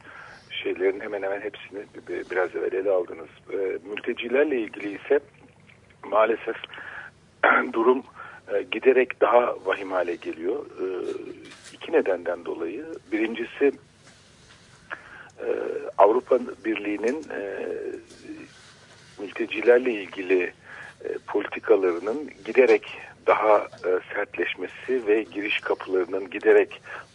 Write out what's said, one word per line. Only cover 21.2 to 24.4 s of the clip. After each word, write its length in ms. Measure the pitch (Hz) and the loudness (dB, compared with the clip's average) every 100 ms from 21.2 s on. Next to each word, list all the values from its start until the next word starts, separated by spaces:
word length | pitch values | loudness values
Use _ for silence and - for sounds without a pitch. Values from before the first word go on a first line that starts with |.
| - | -4
politikalarının 1040 | 104 101 - - 101 92 85 98 139 147 - | -4 -4 -2 4 4 4 0 -2 -4 -6 -12
giderek 540 | - 127 120 110 - - - - - | 0 6 8 6 4 -16 -16 -4 2
daha, 320 | 104 107 104 | 4 6 4
e, 560 | - - 90 92 - | 4 -4 0 0 -2
sertleşmesi 920 | 104 101 - | -6 -4 -4